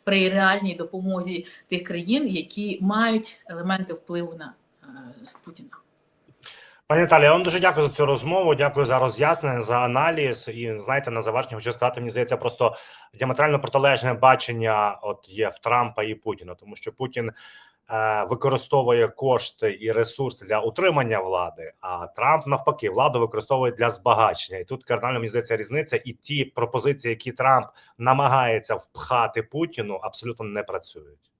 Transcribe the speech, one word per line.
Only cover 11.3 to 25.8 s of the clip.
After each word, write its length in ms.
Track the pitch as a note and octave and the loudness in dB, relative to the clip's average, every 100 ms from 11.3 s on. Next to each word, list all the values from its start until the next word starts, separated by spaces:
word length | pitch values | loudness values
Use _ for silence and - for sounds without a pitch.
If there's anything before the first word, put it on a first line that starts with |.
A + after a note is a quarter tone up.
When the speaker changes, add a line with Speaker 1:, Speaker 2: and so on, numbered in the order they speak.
| A#2 C3 A2 | -2 -4 -6
Speaker 2:
хочу 160 | A#2 | -6
сказати, 280 | A#2 B2+ B2 | -2 -2 -2
мені 100 | A#2+ | -6
здається, 280 | A2 A#2+ A#2+ | -2 -2 -2
просто 380 | A#2+ - A#2 - - - - | -2 0 0 -2 -16 -20 -16
діаметрально 460 | - C3 B2+ D3+ C#3+ | -6 -2 0 2 2
протилежне 540 | C#3 C#3 C#3 B2+ B2 | 0 2 4 2 0
бачення 840 | A2+ C3 B2+ - A#2 A2+ G#2+ G#2 G2 | 4 6 6 2 -2 0 2 0 -2
от 280 | G#2 G2 - | -8 -10 -8
є 200 | G2 G2+ | -4 -4
в 80 | - | -2
Трампа 460 | A2+ A#2+ A2+ A2 | 0 0 0 -2
і 120 | G#2+ G#2+ | -6 -6
Путіна, 400 | A2 F2 F2 F2+ | -8 -8 -10 -18
тому 200 | G2+ G#2+ | -18 -16
що 160 | A2 | -12
Путін 400 | - C3 B2 A2+ - - - - _ - | -8 -8 -6 -8 -8 -20 -20 -20 _ -8
е, 320 | A2 A2 G#2+ | -2 0 0
використовує 840 | G#2+ A#2+ C#3+ C3 - C#3+ B2 A#2+ A2 | -2 -2 0 0 0 0 2 2 2
кошти 680 | - C3+ A#2+ - - A2 F#2+ | 0 0 0 -2 -4 -4 -2
і 100 | A2 | -2
ресурси 540 | A2 A2+ - C3 - G2 | 0 0 -2 -6 -6 -4
для 140 | G#2+ | -2
утримання 600 | A2 - F#3+ D3 A#2+ G#2 | -2 0 2 2 2 0
влади, 540 | F#2 F#2 F2 E2 D#2+ - | 0 -2 -2 -6 -16 -14
а 280 | - - B2 | -10 -8 -8
Трамп, 400 | - B2+ D#3 C#3 | -2 0 2 0
навпаки, 420 | - - C#3+ G#2 | -2 0 -2 -2
владу 300 | G2 C#3+ B2 | 2 2 2
використовує 520 | A2+ A2 - C3 B2 | 0 -2 -2 0 0
для 180 | A#2+ A#2+ | 0 0
збагачення. 680 | A2+ B2 A2 G#2+ F2 - F#2+ | 2 2 4 4 2 -6 -10
І 40 | |
тут 200 | F2+ C3 | -10 -8
кардинально, 360 | - A#2+ A#2+ B2+ | -4 -2 -2 -4
мені 100 | A2+ | -2
здається, 280 | A#2 A2+ A2+ | -4 -2 -4
різниця. 440 | G#2 C#3+ | -4 -6